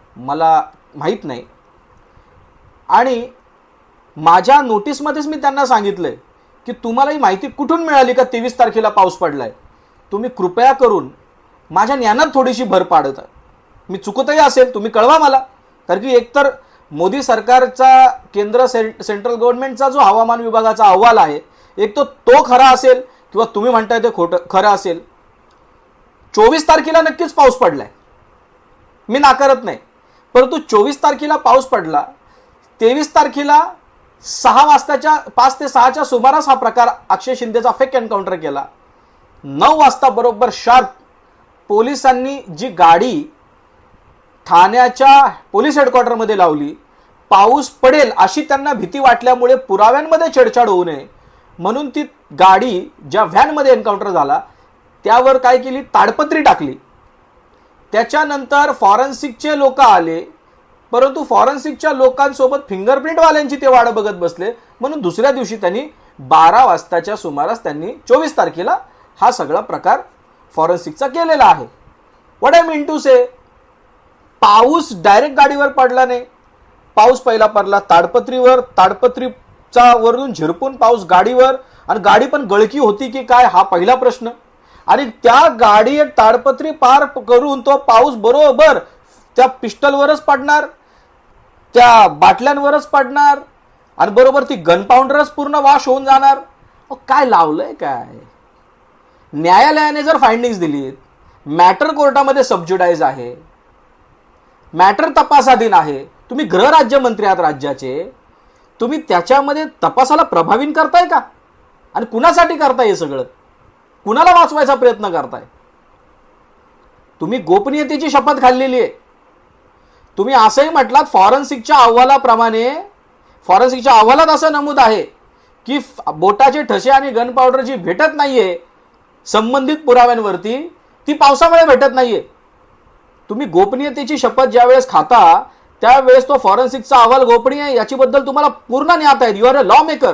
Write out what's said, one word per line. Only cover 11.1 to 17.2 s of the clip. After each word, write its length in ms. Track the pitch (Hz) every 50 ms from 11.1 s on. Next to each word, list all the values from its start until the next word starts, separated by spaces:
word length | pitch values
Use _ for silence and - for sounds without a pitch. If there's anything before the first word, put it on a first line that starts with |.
| - _ _ _ _ _ _ _ _ _ _ -
माझ्या 260 | 156 190 214 226 285
ज्ञानात 300 | 269 240 208 214 262 320 311 -
थोडीशी 300 | 269 254 254 233 226 254
भर 180 | 196 185 185
पाडत 360 | 180 - - 156 139 139 135 -
आहे. 80 | - - _ _ _ _ _ _ _ _ _ _ _ -
मी 100 | 185 190
चुकतही 400 | - 208 196 254 262 285 302 311
असेल 360 | 294 269 - 262 254 254 247
तुम्ही 160 | 208 208 226
कळवा 280 | 220 214 220 262 311 320
मला, 200 | 302 277 269 262 262 - _ _ _ _ _ _ _ -
कारण 120 | 180 196
की 140 | 220 269 247
एकतर 360 | 240 226 - - 285 277 269 262 - _ _ _ _ _ -
मोदी 320 | 151 151 170 190 214 285